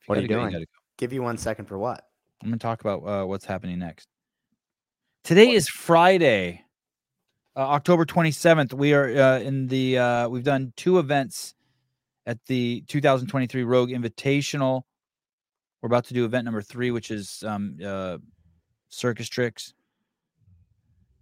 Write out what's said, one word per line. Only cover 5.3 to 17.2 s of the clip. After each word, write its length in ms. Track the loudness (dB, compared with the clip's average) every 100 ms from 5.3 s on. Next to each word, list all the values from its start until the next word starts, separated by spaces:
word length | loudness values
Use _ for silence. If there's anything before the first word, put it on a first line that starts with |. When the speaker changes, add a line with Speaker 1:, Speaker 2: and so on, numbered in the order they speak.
| 8 8
Speaker 3:
What? 100 | 6
Speaker 2:
is 120 | 0
Friday, 920 | -6 4 6 8 6 4 2 0 -8 _ _ _ _ _ _ _ _ _ -6
uh, 40 |
October 440 | 0 0 4 4
twenty-seventh. 720 | 4 2 0 2 4 4 2
We 180 | 0 2
are, 140 | 2 2
uh, 320 | 4 4 4
in 260 | 0 -4 -2
the, 320 | -2 0 2
uh, 300 | 2 0 -2
we've 160 | -2
done 280 | -2 -2 -4 -4
two 220 | 2 2
events 540 | 2 -2 -2 -10 -16 -20 _ _ _ _ _ _ -10
at 120 | -10 -4
the 380 | -2 -2 -4 -6
two 140 | 0
thousand 260 | 2 2 0
twenty-three 360 | -4 -2 -2
Rogue 240 | 2 2 2
Invitational. 920 | -2 -6 -4 -2 -2 -2 -2 -2 -2 -8 _ _ _ _ _ _ _ _ _
We're 40 | 0
about 160 | 0 0
to 80 |
do 100 | -2 -2
event 180 | -2
number 180 | -4 -6
three, 280 | -8 -6 -4
which 180 | -4 -6
is, 320 | -10